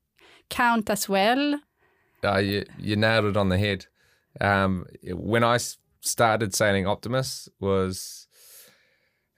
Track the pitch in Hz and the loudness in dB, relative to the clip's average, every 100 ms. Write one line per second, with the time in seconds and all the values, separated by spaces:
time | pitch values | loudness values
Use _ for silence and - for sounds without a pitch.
0 | _ _ - - - - 240 233 214 208 | _ _ -20 -20 -8 0 2 2 -2 -4
1 | - 196 208 254 294 294 - _ _ _ | 0 2 2 2 0 -2 -8 _ _ _
2 | _ _ 101 98 101 101 - - 95 104 | _ _ -2 0 0 -2 -4 -8 -4 2
3 | 110 113 104 101 98 92 104 95 - _ | 2 2 2 0 2 2 0 -2 -8 _
4 | _ _ _ - 101 98 95 92 - - | _ _ _ -4 0 2 2 -2 -8 -14
5 | - 87 92 117 117 120 - - _ _ | -12 -8 -2 2 2 2 -2 -10 _ _
6 | - - 117 110 107 - 107 98 92 104 | -6 2 2 2 0 0 2 2 0 -4
7 | 110 131 131 - - _ 98 95 92 92 | -4 -4 -4 -8 -16 _ 0 0 0 -4
8 | - - - _ - - - _ _ _ | -12 -16 -20 _ -20 -20 -20 _ _ _
9 | _ _ _ | _ _ _